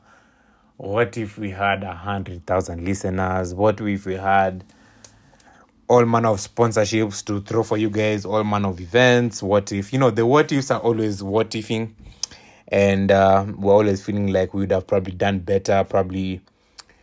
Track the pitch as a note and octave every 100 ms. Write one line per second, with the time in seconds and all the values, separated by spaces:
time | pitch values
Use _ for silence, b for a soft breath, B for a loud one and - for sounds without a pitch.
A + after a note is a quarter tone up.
0 | b b b b b b b - G2+ G#2
1 | A#2 A#2 G#2+ G#2+ G#2 F#2+ G2+ G2 G2 F2
2 | G2 G2+ F#2 F2 - F#2 F#2+ E2+ E2+ G2
3 | G2 F#2 F#2 F#2 F2+ F2+ G#2+ G#2 G#2+ G2
4 | G2 F#2 G2 G2 F#2+ F#2 - b b b
5 | b b b b b b b _ - A#2+
6 | A#2 A#2 A#2 G2+ - - A#2 A2 G#2 A2
7 | G#2+ G2 - G2+ G2+ A2 A2 G#2+ A2 G#2
8 | G#2+ G#2 F#2 G#2+ G#2+ G#2 G2+ F2 F2 A#2
9 | B2 A#2+ A#2+ - G2 G2+ G2+ G2 G2 C3
10 | C3 G#2+ A#2 C#3+ D#3 C#3+ C3 A#2 A2+ A2+
11 | G#2+ G2 G2 G#2 G#2+ A2+ G#2 A2+ A2+ -
12 | B B B B B B - G2 G2+ G2
13 | G2 G2 G2 G2 G2+ G#2 G2 G2+ G#2 F#2+
14 | - G#2 G2+ F#2+ F#2+ G2 G2 F#2+ - G2+
15 | F#2+ F#2 G2+ G2 F2+ G2 G2 G2 F#2+ G2+
16 | F#2 F#2 F#2+ F#2 - b b b b b